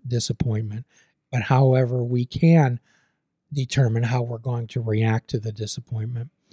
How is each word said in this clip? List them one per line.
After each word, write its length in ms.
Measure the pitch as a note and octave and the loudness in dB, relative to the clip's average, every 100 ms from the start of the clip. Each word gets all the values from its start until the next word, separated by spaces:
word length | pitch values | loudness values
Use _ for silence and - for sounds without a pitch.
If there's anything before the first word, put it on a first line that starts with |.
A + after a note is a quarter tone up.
| B2 | -6
disappointment, 760 | A#2+ - - A#2+ G#2+ A2 G#2+ - _ _ _ _ | -4 -2 -2 -2 -2 -4 -8 -12 _ _ _ _
but 120 | B2+ | -4
however, 600 | - C3 C3+ B2+ B2 B2 | 2 4 6 4 2 -2
we 220 | A#2+ B2 B2 | -2 -2 -2
can 540 | - E3 E3 C3+ A#2+ _ _ _ _ _ _ - | 2 6 6 4 0 _ _ _ _ _ _ -10
determine 520 | C#3+ B2+ C3+ B2 A2+ | -6 -2 2 2 2
how 180 | A2+ B2 | 0 -2
we're 160 | A#2+ A#2 | -4 -6
going 300 | B2 A#2+ A2+ | -6 -6 -6
to 140 | B2 | -6
react 480 | A2+ G#2+ A2+ A2 - | -2 0 2 0 -2
to 100 | A#2 | -6
the 120 | A2 | -6
disappointment, 800 | G#2 G#2+ - - A2+ A2 A#2+ B2 _ _ | -8 -10 -10 -8 -8 -6 -8 -10 _ _